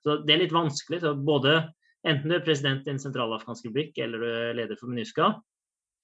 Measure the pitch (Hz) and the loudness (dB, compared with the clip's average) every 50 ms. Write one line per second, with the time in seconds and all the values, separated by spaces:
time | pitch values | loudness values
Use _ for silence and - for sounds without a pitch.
0 | - 147 147 147 151 147 147 165 185 160 156 170 170 151 139 - - - 160 175 | -2 0 0 0 4 4 4 4 4 2 2 2 2 2 -2 -4 -6 -6 -6 -2
1 | 170 151 147 139 139 151 151 139 131 139 156 165 160 165 - _ _ _ _ _ | 0 -2 -2 0 2 2 2 4 6 6 4 4 2 0 -8 _ _ _ _ _
2 | - 170 151 135 143 156 175 175 - 160 151 135 139 139 135 135 135 147 139 131 | -2 0 0 0 2 0 0 0 2 2 0 2 2 0 -2 -2 -2 -4 -6 -6
3 | 139 143 123 127 120 113 113 107 - - 117 113 - 117 110 139 156 156 - 135 | -6 -6 -4 -2 -2 -2 -2 -4 -6 -8 -12 -10 -10 -4 -2 -2 -2 -2 -4 -6
4 | 127 117 117 110 117 117 117 117 117 117 117 120 113 107 107 - - 123 123 120 | -6 -6 -4 -4 -4 -2 -2 -2 -2 -4 -4 -4 -4 -6 -6 -10 -8 -8 -6 -6
5 | 110 110 - 151 165 202 214 - - _ _ _ _ _ _ _ _ _ _ _ | -6 -6 0 2 2 2 2 0 -8 _ _ _ _ _ _ _ _ _ _ _